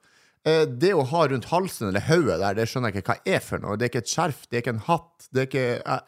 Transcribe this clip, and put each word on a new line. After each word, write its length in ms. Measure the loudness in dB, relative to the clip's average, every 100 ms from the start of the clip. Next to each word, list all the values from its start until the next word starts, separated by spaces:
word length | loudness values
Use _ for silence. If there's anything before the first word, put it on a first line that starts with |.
| _ _ _ _ 2
Eh, 200 | 4 2
det 260 | 2 2
å 100 | 4 2
ha 180 | 2 2
rundt 220 | 0 0
halsen 400 | 0 0 -4 -2
eller 160 | 0
hodet 340 | 2 4 4 2
der, 160 | 0
det 140 | 0 -2
skjønner 240 | -2 -4
jeg 80 | -2
ikke 140 | -2
hva 200 | -2 0
er 60 | -2
for 180 | -2 -6
noe. 180 | -4 -2
Det 100 | -2
er 60 |
ikke 120 | -2
et 80 | -4
skjerf, 320 | -2 -2 -4
det 140 | -6 -4
er 40 |
ikke 120 | -2
en 100 | -4
hatt, 420 | 0 -2 -2 _ -6
det 100 | -4
er 80 | -2
ikke, 140 | -2
jeg, 400 | -2 -2 -4 -4